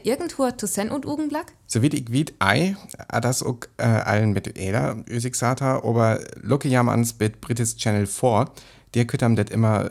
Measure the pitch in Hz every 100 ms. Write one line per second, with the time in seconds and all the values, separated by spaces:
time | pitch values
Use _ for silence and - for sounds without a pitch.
0 | - 269 339 - 254 247 202 - 220 277
1 | 269 294 302 294 370 - _ 113 139 147
2 | 120 123 160 - 95 117 185 196 - -
3 | - 117 120 131 - 120 - - 120 110
4 | 107 104 110 98 - - 95 110 143 113
5 | - 117 120 117 123 127 135 135 113 117
6 | 113 - - - 104 135 139 127 120 110
7 | 117 - 110 - - 120 113 - 113 104
8 | 98 - 127 107 - - - - _ 117
9 | 120 - 120 110 107 110 110 104 -